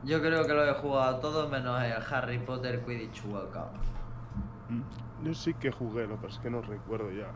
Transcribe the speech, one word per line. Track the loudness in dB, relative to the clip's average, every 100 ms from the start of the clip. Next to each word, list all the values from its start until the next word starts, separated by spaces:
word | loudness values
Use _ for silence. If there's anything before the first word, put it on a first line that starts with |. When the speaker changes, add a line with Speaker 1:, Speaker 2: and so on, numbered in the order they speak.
| 4
Speaker 1:
Yo | 4
creo | 6 6 6
que |
lo | 6
he | 6 4
jugado | 2 4 4 4
todo | 2 2 2
menos | 0 2 2
el | 2 0 0
Harry | 0 2 -2
Potter | -2 -2 -2 -2 -2
Quidditch | -4 -6 -8 -6
World | -4 -4
Cup. | -6 -6 0 0 0 -6 -8 -6 -6 -6 -8 -4
Speaker 2:
Mm, | -4 -4 -8 -10 -6 -4
yo |
sí | -2 -2 0
que | -2
jugué, | 0 -2 -2 -2
lo | -4
que | -6
pasa | -6
es |
que | -4
no | -4
recuerdo | -4 -8 -4 -4 -2
ya. | -4 -6